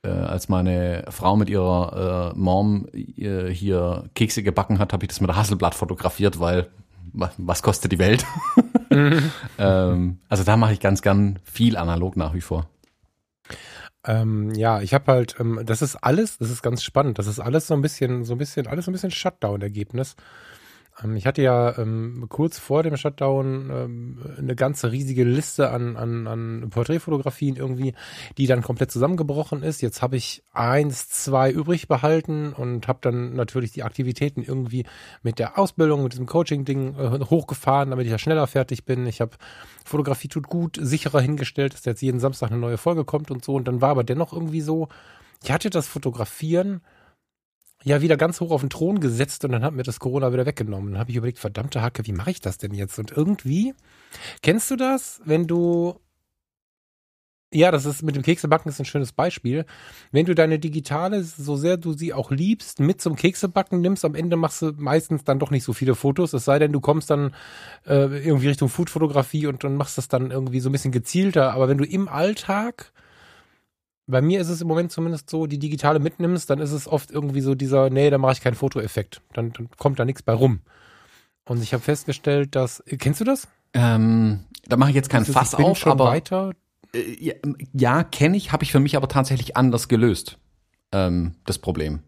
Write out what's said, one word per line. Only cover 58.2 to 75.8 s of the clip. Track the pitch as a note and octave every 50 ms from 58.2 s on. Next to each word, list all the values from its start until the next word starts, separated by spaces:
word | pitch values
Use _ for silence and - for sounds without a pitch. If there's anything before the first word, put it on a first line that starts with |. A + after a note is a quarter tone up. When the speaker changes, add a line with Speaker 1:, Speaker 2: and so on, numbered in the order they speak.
| B2+
Speaker 2:
Keksebacken | D#3 F3 - - D3 D#3 D#3+ - D#3+
ist | C#3 -
ein | C3+
schönes | - - D3 C3+ -
Beispiel. | - - C#3+ F3+ - - - A#2+ B2+ D#3 D#3 - - - - - - - - _
Wenn | - C#3+ E3+
du | F3+ F3
deine | E3 D#3+ D#3+ D#3+ D3+
digitale, | D#3 D#3+ D3+ D#3+ C#3 - C#3+ D3+ F3 F#3+ G#3+ G3+
so | F3+ D#3+ - - C#3 D3 D3
sehr | C#3 D3 E3+ F#3
du | E3+ E3 E3+
sie | D#3 D3 E3 E3
auch | - C#3 B2 -
liebst, | C#3 C3+ E3+ G3 A3+ - - - - -
mit | C#3 D#3 G3 -
zum | - F3 D3+
Keksebacken | - - E3+ F3+ - - F#3 - G3+ F#3 _ - F3
nimmst, | F3 F#3 G3 - -
am | D#3 D3
Ende | D#3 E3 F3 E3+
machst | E3 E3 D3 - -
du | E3 D#3 D3
meistens | D3 D3 C#3 C#3+ D#3+ D#3 - D#3+ C#3+
dann | - - C3+ C3+
doch | C3 -
nicht | C#3+ C3
so | - -
viele | A2+ - C3 C3 B2
Fotos, | - - C#3 C#3 F#3 F3+ D#3
es | - B2+ -
sei | - C#3 D3
denn, | D3+ D3
du | D3 C#3+
kommst | - D3 D3+ D#3 D3 -
dann, | D3+ C#3+ C#3+ C3+ - - - - - - - - - - _
äh, | - C#3+ C#3 C#3 C#3 C#3 C#3+ C#3
irgendwie | D#3+ D3+ C3+ B2+ C#3+
Richtung | C#3 - D3 B2
Foodfotografie | - - F3 - - D#3+ D#3+ D3+ C#3 C#3+ C3 - - D3+ D3
und, | D3 C3+ B2+ -
und | C#3 C#3
machst | C#3 C#3 - -
das | - B2 -
dann | - B2+ C3 B2+
irgendwie | B2 C3+ C3+ C3 B2 C3
so | B2 C3
ein |
bisschen | C#3 C3+ - C3+
gezielter. | B2 B2 A#2 - - F3+ F#3+ G3 F3 D#3 C3+ C3
Aber | - C3 C3 C3
wenn | C#3 C#3
du | C#3+
im | D3 F#3 F#3+ G3 -
Alltag, | - C#3+ E3+ G3 G#3+ - - - G3 G3+ A3 A#3+ - - - _ _ _ _ _ _ _ - - _ _ _ _ _ _ _ _ _ _ _ _ _ _ _ -
bei | B2+ B2+
mir | C#3 D#3+ F#3 G3
ist | F3 E3
es | F3 D#3+
im | E3+ E3
Moment | D#3+ E3 F3 E3+
zumindest | - - E3 E3+ E3 D3 - -
so, | - D#3+ D#3+
die | D3 D3 C#3+
digitale | C#3+ D3+ D3+ C#3